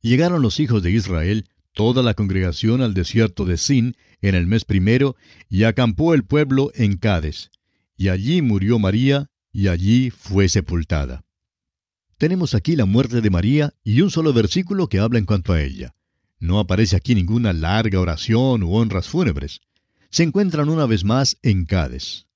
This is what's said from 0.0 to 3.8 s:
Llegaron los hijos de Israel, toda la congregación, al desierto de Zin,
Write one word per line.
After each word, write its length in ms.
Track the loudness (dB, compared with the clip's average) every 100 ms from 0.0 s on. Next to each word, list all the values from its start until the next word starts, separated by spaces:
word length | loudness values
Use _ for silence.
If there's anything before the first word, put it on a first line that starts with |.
Llegaron 400 | 2 2 2 2
los 200 | 0 0
hijos 200 | 0 0
de 100 | 2
Israel, 580 | 0 0 -2 -2 -2 -6 _ _
toda 300 | -2 0 2
la 100 | 0
congregación, 680 | 0 -2 0 -2 -2 0 0
al 120 | 0
desierto 500 | -2 -2 0 0 0
de 140 | -4 -2
Zin, 380 | 0 0